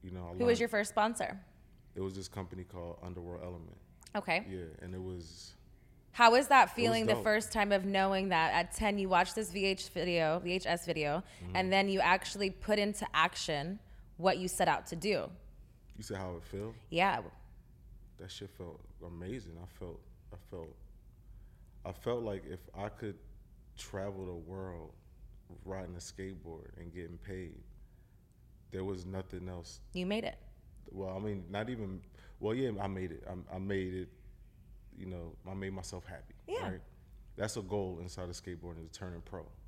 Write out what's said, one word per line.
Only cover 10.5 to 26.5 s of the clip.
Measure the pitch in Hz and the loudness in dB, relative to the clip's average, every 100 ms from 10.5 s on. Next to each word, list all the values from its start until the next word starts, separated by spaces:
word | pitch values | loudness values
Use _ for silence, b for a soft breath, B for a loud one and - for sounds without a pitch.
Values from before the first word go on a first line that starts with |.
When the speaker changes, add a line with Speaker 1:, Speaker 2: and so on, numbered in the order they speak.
Speaker 2:
H | 185 - | 0 2
S | 175 - | 0 0
video, | 160 147 156 - B | 0 2 0 -2 B
Speaker 1:
Mm-hmm. | 90 90 | -4 2
Speaker 2:
and | 185 | 6
then | 190 196 | 6 6
you | 190 | 6
actually | 175 185 - 202 196 | 6 6 4 -2 -2
put | 185 - 214 | -2 2 4
into | 208 208 - 160 | 4 0 0 4
action | 165 - - 147 151 202 b b b - | 4 2 -2 0 0 -6 b b b 2
what | 180 185 | 4 4
you | 185 | 0
set | - 180 | 4 4
out | 151 - | 4 0
to | 170 | -4
do? | 190 185 76 - - - - - - - | 2 2 0 -8 -18 -20 -20 -20 -18 -14
Speaker 1:
You | |
said | 107 98 | -8 -4
how | 92 87 | -4 -6
it | |
felt? | - 98 107 117 - | -8 -8 -6 -10 -4
Speaker 2:
Yeah. | 165 196 123 92 - - - - - - - - - | 2 4 2 -4 -14 -20 -20 -20 -20 -20 -18 -20 -16
Speaker 1:
That | 92 | -14
shit | - 98 | -12 -12
felt | - 90 76 - - 87 | -12 -12 -12 -16 -14 -12
amazing. | 85 90 123 92 82 | -8 -8 -8 -10 -14
I | 90 - | -14 -12
felt, | 92 80 - - - | -12 -12 -16 -20 -18
I | 101 - | -18 -12
felt, | 92 80 - - - - - b b b b b b | -12 -12 -14 -20 -20 -20 -20 b b b b b b
I | - | -8
felt | 92 - 120 | -4 -2 0
like | 113 98 - | 0 -4 -6
if | 90 - 95 | -12 -10 -6
I | 104 | -6
could | - 110 98 - - - - - - | -4 -8 -8 -14 -20 -20 -20 -20 -16
travel | - 101 98 95 92 | -8 -4 -4 -4 -8
the | |
world | 87 82 95 95 85 78 - - - - - - 90 | -8 -10 -8 -8 -8 -12 -16 -20 -20 -20 -20 -18 -14
riding | - 95 90 87 | -8 -6 -6 -10
a | |
skateboard | - - 95 92 85 | -12 -8 -8 -8 -12